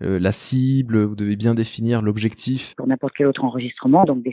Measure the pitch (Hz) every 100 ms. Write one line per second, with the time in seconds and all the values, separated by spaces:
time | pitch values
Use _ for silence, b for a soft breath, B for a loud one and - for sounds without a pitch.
0 | 92 92 92 - - 131 131 135 120 110
1 | 104 104 104 101 117 113 113 - 113 117
2 | 104 104 113 - 131 131 - - 131 131
3 | 139 - 143 - 131 123 123 - 131 165
4 | 175 127 123